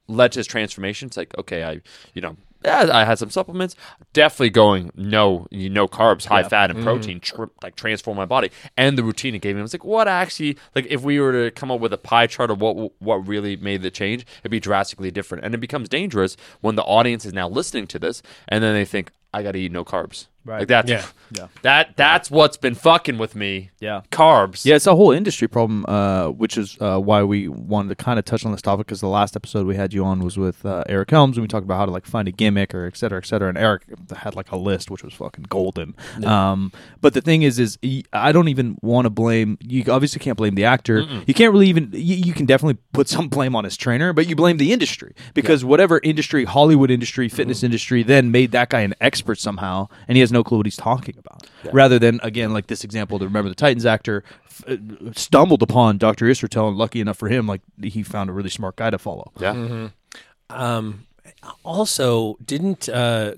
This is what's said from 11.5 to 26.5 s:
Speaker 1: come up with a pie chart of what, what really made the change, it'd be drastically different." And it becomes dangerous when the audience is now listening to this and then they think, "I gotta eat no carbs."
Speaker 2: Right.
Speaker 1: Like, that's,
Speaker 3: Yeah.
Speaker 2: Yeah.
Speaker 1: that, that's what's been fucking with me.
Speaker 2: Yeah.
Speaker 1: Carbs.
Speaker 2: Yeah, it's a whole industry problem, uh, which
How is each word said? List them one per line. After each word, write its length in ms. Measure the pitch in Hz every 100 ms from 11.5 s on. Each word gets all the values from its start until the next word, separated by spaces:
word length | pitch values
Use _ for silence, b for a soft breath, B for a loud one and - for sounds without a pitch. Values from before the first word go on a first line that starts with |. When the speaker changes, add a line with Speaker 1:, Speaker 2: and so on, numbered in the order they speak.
Speaker 1:
come 200 | - 131
up 100 | 123
with 100 | 113
a 60 | 101
pie 280 | - 117 117
chart 220 | - 117
of 120 | 101
what, 320 | 110 101 107 -
what 160 | 101 101 95
really 300 | 104 101 98
made 240 | 101 98
the 100 | 92
change, 340 | - 101 120 120 B
it'd 80 | 101
be 100 | 110
drastically 500 | 98 98 101 - 95
different." 320 | 92 - 87
And 100 | 104
it 40 | 117
becomes 300 | 120 143 110
dangerous 480 | 139 196 110 95 - b b
when 140 | 107 107
the 80 |
audience 420 | - 107 123 113 107
is 80 |
now 160 | 92 87
listening 360 | 117 - 120 98
to 120 | 87
this 240 | 85 - B B B
and 160 | 107
then 100 | 110
they 120 | 107 98
think, 260 | 101 87 _ _
"I 100 | 104
gotta 140 | 101 95
eat 140 | 92
no 100 | 87
carbs." 440 | 85 92 - - - _ 113
Speaker 2:
Right. 140 | 110
Speaker 1:
Like, 100 | 107
that's, 200 | 120 120
Speaker 3:
Yeah. 140 | 110 - _ b
Speaker 2:
Yeah. 160 | - 90 -
Speaker 1:
that, 340 | 127 147 160 -
that's 340 | 147 170 -
what's 240 | 147 151 -
been 180 | 131
fucking 440 | 117 165 165 - 113
with 180 | 110 107
me. 360 | 101 95 92 _
Speaker 2:
Yeah. 220 | 107 101 -
Speaker 1:
Carbs. 500 | - 160 127 98 -
Speaker 2:
Yeah, 120 | 131 147
it's 120 | 202
a 80 | 170
whole 160 | 196
industry 380 | 147 208 - 113
problem, 360 | 117 113 107 -
uh, 380 | 101 101 95 80
which 280 | 65 110